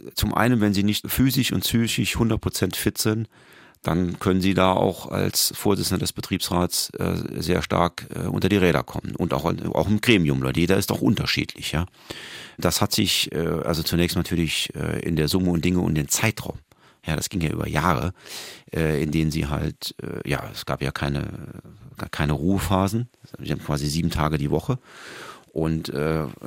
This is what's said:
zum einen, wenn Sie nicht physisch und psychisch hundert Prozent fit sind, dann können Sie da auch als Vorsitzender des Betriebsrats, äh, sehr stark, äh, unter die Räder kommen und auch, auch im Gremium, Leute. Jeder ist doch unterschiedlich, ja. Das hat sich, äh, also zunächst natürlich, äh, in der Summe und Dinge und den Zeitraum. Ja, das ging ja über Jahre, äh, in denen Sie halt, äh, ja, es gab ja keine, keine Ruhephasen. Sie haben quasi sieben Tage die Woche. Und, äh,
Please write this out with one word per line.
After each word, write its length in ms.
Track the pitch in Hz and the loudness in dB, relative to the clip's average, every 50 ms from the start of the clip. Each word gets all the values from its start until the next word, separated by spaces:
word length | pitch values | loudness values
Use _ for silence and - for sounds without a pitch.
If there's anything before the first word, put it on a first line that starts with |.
| - - - | -16 -10 -4
zum 180 | - - 104 - | -2 -2 0 2
einen, 260 | - 107 120 127 117 | 2 4 4 4 4
wenn 140 | 104 107 101 | 4 4 4
Sie 80 | 95 98 | 4 2
nicht 260 | 104 107 - - - | 2 0 -2 -4 -4
physisch 440 | - - 127 135 127 139 123 - - | 0 2 4 4 4 2 0 2 0
und 80 | - | 0
psychisch 560 | - - - 117 117 110 - - 110 98 - | 0 2 2 2 2 2 0 0 0 0 0
hundert 240 | - 117 110 110 107 | 0 2 2 2 0
Prozent 340 | - 92 - - - 95 92 | 0 -2 0 0 0 0 0
fit 240 | - - 110 - - | 0 -2 -2 -2 0
sind, 300 | - 110 107 110 113 - _ - - - - - - - - _ - | 0 2 2 0 -2 -4 _ -16 -20 -20 -20 -20 -20 -20 -20 _ -2
dann 360 | - 80 85 92 87 87 - | 0 2 2 2 0 -2 0
können 220 | - 98 92 95 | 2 2 4 4
Sie 120 | 90 95 98 | 4 2 4
da 200 | 92 92 92 92 | 4 4 4 4
auch 400 | 92 95 101 92 - - - - | 4 2 2 0 -2 -8 -6 -2
als 400 | 98 95 95 92 - - - - | -2 -2 0 0 0 0 0 -2
Vorsitzender 460 | - - 104 101 95 90 80 95 87 | -2 0 0 0 2 0 0 -2 -2
des 120 | - - - | -2 -4 -4
Betriebsrats, 800 | - - - 101 90 - - 90 87 87 87 - - - - | -6 -6 -4 -4 -4 -2 0 0 0 0 0 0 -2 -4 -4
äh, 500 | - - 92 90 90 87 - - - - | -4 -4 -2 -2 0 -2 -4 -6 -6 -4
sehr 220 | 80 82 90 87 82 | -2 0 0 0 0
stark, 460 | - 95 90 87 85 - - - - - | 0 2 2 2 0 0 -6 -12 -10 -8
äh, 100 | - 90 | -6 -4
unter 220 | 90 95 98 - 95 | -2 0 0 2 4
die 80 | 101 | 4
Räder 260 | 101 92 90 78 69 62 | 6 6 6 4 4 0
kommen 320 | - - - - - - | -2 -6 -8 -8 -8 -4
und 180 | - 92 87 - | -4 -2 0 0
auch, 120 | 67 73 | 0 0
auch 440 | 85 90 87 - 85 - - - - | 0 -2 -2 -2 -2 0 0 2 2
im 120 | 107 104 | 2 2
Gremium, 420 | - - 117 101 82 76 69 67 65 | 6 6 6 6 6 4 2 2 0
Leute. 160 | 65 67 73 | 0 2 2
Jeder 180 | 85 85 95 | 4 4 4
ist 140 | 101 101 - | 2 2 0
doch 100 | - - | 0 2
unterschiedlich, 680 | - - 113 73 71 - - - - - - - - - | 2 2 2 2 2 0 0 -2 -2 -4 -6 -10 -8 -4
ja. 160 | - 76 87 - _ _ - - - - - - - - - - - - | -2 -2 -2 -4 _ _ -18 -16 -16 -14 -14 -16 -16 -16 -16 -16 -12 -2
Das 220 | - 90 85 - | 0 0 2 2
hat 100 | - 101 | 0 0
sich, 400 | - - - 90 - - - - | 2 2 2 2 2 0 0 -2
äh, 80 | - 71 | -2 -2
also 460 | 82 82 82 82 - - 85 78 80 | -2 0 -2 -2 -2 -2 -2 -2 -2
zunächst 320 | - - 82 87 87 - | 0 2 2 2 2 2
natürlich, 580 | 92 85 - - 85 85 78 - - - - - | -2 -2 0 0 0 0 0 0 -2 -4 -6 -6
äh, 240 | 78 78 80 78 - | -6 -4 -4 -4 -4
in 160 | - - 85 | -2 -2 0
der 140 | 78 76 73 | 2 2 2
Summe 220 | 73 95 92 90 | 2 2 2 2
und 140 | 87 85 73 | 2 2 2
Dinge 180 | 90 90 90 87 | 2 2 2 2
und 120 | 87 80 | 2 0
den 140 | 76 73 69 | 0 0 -2
Zeitraum. 500 | - - - 110 104 - - - - - - _ _ _ _ - _ _ - | 0 2 2 2 2 0 -6 -10 -10 -12 -16 _ _ _ _ -20 _ _ -6
Ja, 80 | - 80 | -4 -4
das 140 | 73 - - | -2 -2 -4
ging 140 | - 98 82 | -2 -2 0
ja 80 | 76 | 0
über 180 | 76 80 76 - | 0 -2 -2 0
Jahre, 440 | 78 78 73 90 85 64 71 90 92 - - - - - - - - - - - - | 0 2 2 2 2 2 0 -2 -4 -6 -12 -14 -14 -12 -12 -14 -16 -18 -16 -8 -2
äh, 260 | 78 80 78 78 71 | 0 0 2 2 2
in 120 | 73 78 73 | 0 0 2
denen 180 | 80 78 78 | 2 2 2
Sie 160 | 73 82 78 | 2 0 -2
halt, 480 | 71 73 73 78 78 - - - - - - - | -2 -2 -2 -2 -4 -4 -6 -10 -10 -10 -10 -10
äh, 260 | - - - - - | -10 -10 -8 -4 -4
ja, 220 | 69 65 - - - | -4 -4 -4 -8 -10
es 140 | - - | -12 -6
gab 160 | - 65 64 65 | -6 -4 -2 -2
ja 80 | 67 | -4
keine, 380 | 69 - - 71 69 71 71 71 - - - - - - - - - - - - - - - - | -2 -2 -2 -2 -2 -2 -4 -6 -8 -10 -12 -12 -14 -16 -16 -18 -20 -20 -20 -20 -14 -14 -12 -10
keine 220 | - - 80 73 76 | -4 -2 0 0 2
Ruhephasen. 760 | 67 71 87 98 95 - - 98 92 95 98 101 113 123 123 - _ - - - - | 2 2 2 2 2 2 2 4 4 4 2 0 -2 -4 -6 -10 _ -20 -20 -16 -12
Sie 120 | 69 73 76 | -6 -6 -6
haben 100 | 69 - | -6 -2
quasi 220 | - 76 71 69 | -2 -2 -2 0
sieben 240 | 73 71 82 85 85 | 0 0 0 0 0
Tage 260 | 76 - 76 76 78 | 0 0 0 2 2
die 140 | 76 71 71 | 0 0 0
Woche. 300 | 76 78 - - 127 127 - - - - - - - - - - - - - _ - | 0 0 0 0 -2 -4 -4 -12 -20 -20 -18 -16 -16 -16 -16 -16 -18 -20 -20 _ -4
Und, 380 | - 80 80 80 80 80 - | -2 0 0 0 0 -2 -4
äh, 340 | - 67 73 80 80 80 78 65 - - - | -4 -2 -2 0 0 0 -2 -4 -8 -10 -8